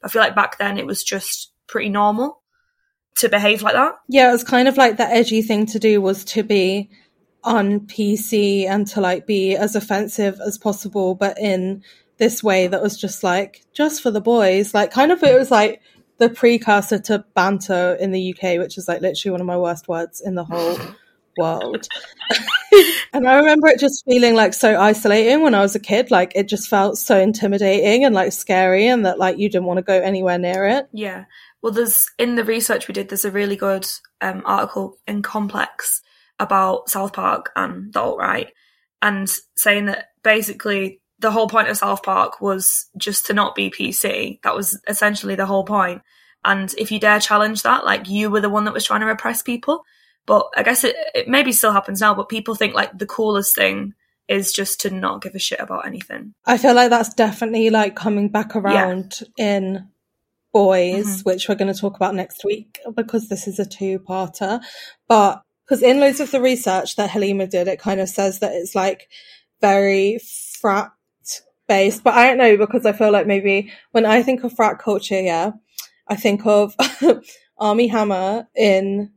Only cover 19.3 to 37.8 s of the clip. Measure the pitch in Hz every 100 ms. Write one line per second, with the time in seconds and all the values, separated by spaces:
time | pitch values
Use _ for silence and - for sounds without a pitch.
19.3 | 180 180 180 175 170 - 170 170 - 202
20.3 | 180 165 165 170 180 170 196 _ _ _
21.3 | - 160 - - 220 - - - _ -
22.3 | - - - - 403 339 330 - 285 247
23.3 | 269 302 302 311 247 277 - - 247 240
24.3 | 226 208 - 220 170 202 214 220 208 226
25.3 | 285 311 208 196 202 - 208 254 208 180
26.3 | 190 202 208 - 208 196 - - 202 190
27.3 | 220 208 196 202 196 196 233 277 202 190
28.3 | - - 185 185 185 226 247 196 175 185
29.3 | 175 202 196 180 180 185 190 185 190 185
30.3 | 180 180 190 196 262 277 214 208 185 190
31.3 | - _ _ 226 214 233 - - - 240
32.3 | 240 220 226 226 220 - 202 196 196 208
33.3 | 196 202 196 196 190 - - _ _ 95
34.3 | 95 - 196 - - 190 _ - 208 202
35.3 | 214 208 202 - - - - _ _ _
36.3 | _ 202 196 190 185 - 196 196 196 190
37.3 | - - - - 180